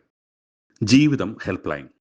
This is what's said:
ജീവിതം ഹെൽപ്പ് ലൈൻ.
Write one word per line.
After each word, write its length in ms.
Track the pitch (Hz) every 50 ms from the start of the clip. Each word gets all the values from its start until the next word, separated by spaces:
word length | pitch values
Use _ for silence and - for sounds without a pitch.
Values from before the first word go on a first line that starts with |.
| _ _ _ _ _ _ _ _ _ _ _ _ _ _ _ - 113
ജീവിതം 540 | 98 120 139 151 151 139 117 95 - - - -
ഹെൽപ്പ് 260 | 104 92 90 - 82
ലൈൻ. 200 | 76 71 67 - _ _ _ _ _